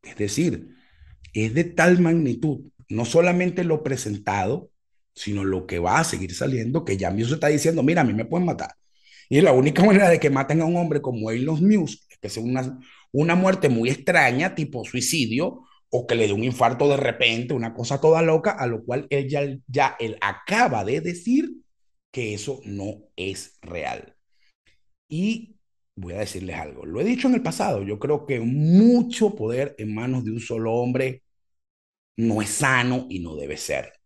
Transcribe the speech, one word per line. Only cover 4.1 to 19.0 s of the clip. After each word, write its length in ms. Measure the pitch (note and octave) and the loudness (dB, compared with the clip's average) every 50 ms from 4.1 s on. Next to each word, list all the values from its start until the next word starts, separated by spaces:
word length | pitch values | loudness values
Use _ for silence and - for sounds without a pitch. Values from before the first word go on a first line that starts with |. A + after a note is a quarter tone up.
| G#2 G2 G#2 - G2 G2+ F#2 G2 B2+ - - - _ _ _ _ _ _ _ _ _ | -6 -6 -4 -4 -2 -2 0 -2 -2 -4 -6 -12 _ _ _ _ _ _ _ _ _
sino 300 | - - - G#2 G2+ G2 | -12 -8 -6 -4 -4 -2
lo 220 | G2 F#2+ F#2 F#2 | -2 -2 -4 -4
que 120 | - F#2 F2 | -6 -6 -4
va 220 | F2 F2+ G2+ D3 | -2 2 2 2
a 40 | E3 | 2
seguir 300 | E3 - F#2 F#2 F2 F#2 | 0 -2 -6 -6 -8 -6
saliendo, 500 | - B2+ C#3 C3 A#2+ A2+ A#2 C3+ E3 - | -4 -4 -2 -2 -2 -4 -2 -4 -4 -2
que 120 | - G2 | -4 -4
ya 140 | F#2+ F#2+ E2+ | -2 -2 -2
Muse 240 | F#2 G#2 A2+ A#2 D3 | -2 -2 -2 -2 -2
está 140 | D#3 D3+ D3 | 0 2 2
diciendo, 340 | D3+ D3 - E3 E3 D#3+ B2+ | 2 2 2 0 0 2 2
"Mira, 200 | C#3 E3+ F3 D3 | 2 2 2 2
a 20 | |
mí 80 | A#2+ G2+ | 0 0
me 120 | G#2+ A2+ | -2 -4
pueden 220 | - D3+ F3 F3+ | -2 -2 -2 0
matar". 280 | E3+ C#3+ F2 D#2 - - _ _ _ _ _ _ _ - - - _ | -2 -2 -4 -8 -12 -12 _ _ _ _ _ _ _ -20 -20 -8 _
Y 120 | - C#3+ | 4 6
la 120 | F3 F3 C3+ | 6 8 6
única 320 | B2+ C3 D3+ C#3+ E3+ F3+ | 6 6 4 4 6 6
manera 260 | G#3+ G3+ G3 G3+ F3 | 8 8 8 8 6
de 100 | E3+ D#3+ | 6 6
que 100 | - D3 | 4 2
maten 300 | C3+ C3+ C#3 - D3 D#3+ | 2 2 0 2 2 2
a 40 | E3 | 2
un 120 | D#3+ F3 | 2 0
hombre 240 | F3 F3 E3 D3+ D3 | 0 0 0 -2 -2
como 300 | - C#3 B2+ A2+ G#2+ A2 | -2 -2 -4 -4 -4 -4
Elon 360 | A2+ A#2 B2+ D3+ D#3+ D3+ E3+ | -2 -2 -2 -2 0 2 4
Musk 340 | G3+ G#3+ G#3 E3 C#3+ - - _ _ | 4 4 4 2 -2 -6 -12 _ _
es 80 | - _ | -20 _
que 100 | - G#2 | -12 -10
sea 140 | - A2+ A2+ | -8 -6 -4
una, 360 | A#2+ B2+ C3 B2+ B2+ C3 - - - - - _ _ - | -2 -2 -2 -4 -6 -10 -12 -20 -20 -20 -20 _ _ 0
una 220 | C3+ D3+ E3 E3+ | 0 2 4 4
muerte 340 | F3+ F#3+ F#3+ F#3+ F#3+ - C#3+ | 4 4 4 2 4 2 2
muy 200 | B2+ A2+ A2+ B2 | 2 2 2 0
extraña, 680 | C#3 - - - F3 E3+ C#3+ B2+ B2 C3 D#3+ F#3+ F#3+ | -2 -2 -2 2 4 4 4 4 4 2 -2 -2 -2
tipo 300 | - D3+ - - B2+ G#2+ | -4 -6 -6 -6 -10 -12
suicidio, 800 | - - B2 B2 - E3 E3 B2+ A2 A2 B2+ D#3+ F#3+ - - - _ _ _ _ _ | -6 -6 -4 -2 -2 0 0 0 0 0 -2 -2 -2 -6 -10 -20 _ _ _ _ _
o 160 | - B2+ B2 | -4 -4 0
que 80 | - A#2+ | 0 0
le 120 | A#2 A2+ | 2 2
dé 60 | G2+ - | 2 2
un 120 | G#2 A2+ | 0 0
infarto 440 | B2+ B2 B2+ B2+ A#2 B2 B2 C#3+ C#3+ | -2 0 2 2 2 2 2 2 2
de 80 | C#3 | 2
repente, 580 | C3+ C3+ B2 A2+ - B2+ A#2 A2+ A2+ B2 B2 D#3 | 2 0 -2 0 2 0 2 2 0 -4 -4 -4
una 180 | B2 A2+ A#2 - | -4 -4 -6 -6
cosa 280 | - A#2+ - C#3 C#3 | -8 -6 -4 -4 2
toda 200 | - D#3 D#3+ D#3+ E3 | 4 4 4 4 4
loca, 280 | D#3+ D#3+ D#3+ D#3+ G#3+ | 2 2 2 0 0
a 160 | - - C3+ | -2 -2 -4
lo 180 | A#2+ A#2 G#2+ A2 | -4 -4 -6 -6
cual 220 | - A#2+ C3+ | -6 -6 -6